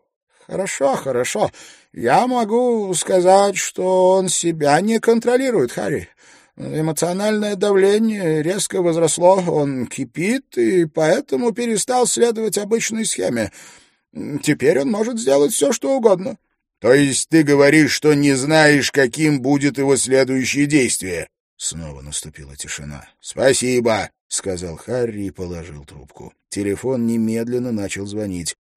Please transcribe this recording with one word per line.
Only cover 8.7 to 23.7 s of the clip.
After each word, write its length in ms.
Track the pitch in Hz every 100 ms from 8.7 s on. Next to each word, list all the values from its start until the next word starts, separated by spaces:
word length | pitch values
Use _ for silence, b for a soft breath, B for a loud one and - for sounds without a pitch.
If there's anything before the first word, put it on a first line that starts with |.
| 190
возросло, 640 | 175 165 160 - 180 196 175
он 420 | 156 143 131 117
кипит 680 | - 127 147 190 262 _ -
и 300 | 143 185 160
поэтому 680 | 160 156 226 - 131 240
перестал 540 | 226 240 208 - 247 240
следовать 520 | - 233 220 220 202
обычной 460 | 202 226 - 220
схеме. 460 | 220 - - 120 101 B B B B B _ - 113 143
Теперь 380 | 151 117 131 233
он 100 | 277
может 280 | 208 220 226
сделать 340 | 240 285 285
всё, 200 | - 285
что 240 | 233 269 269
угодно». 420 | 220 180 185 - _ _ _ _
«То 140 | 110
есть 340 | 139 143 120 -
ты 140 | 160
говоришь, 500 | 143 143 143 156 143
что 220 | - 151
не 200 | 143 143
знаешь, 580 | 135 139 160 151 143 127
каким 480 | 139 131 143 156 143
будет 380 | 131 143 143 135
его 180 | 139 131
следующее 680 | 127 131 127 131 120 139 143
действие?» 640 | 147 117 - 92 82 78 _ _ _
Снова 460 | - 80 78 69
наступила 520 | 71 - 78 76 69
тишина. 540 | 69 76 - 73 69 - _
«Спасибо», 880 | - - 131 120 123